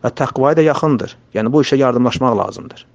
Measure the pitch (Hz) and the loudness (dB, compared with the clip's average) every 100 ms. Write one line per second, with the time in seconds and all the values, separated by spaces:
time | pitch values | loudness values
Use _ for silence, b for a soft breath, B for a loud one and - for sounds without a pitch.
0 | 123 - 135 - 135 160 156 143 156 131 | -6 -2 -4 0 2 4 2 2 0 0
1 | 101 - _ 107 110 143 139 135 135 120 | -2 -12 _ -4 0 0 2 2 2 2
2 | 123 - 127 110 92 - 65 - - | 0 0 0 0 -4 -8 -18 -20 -20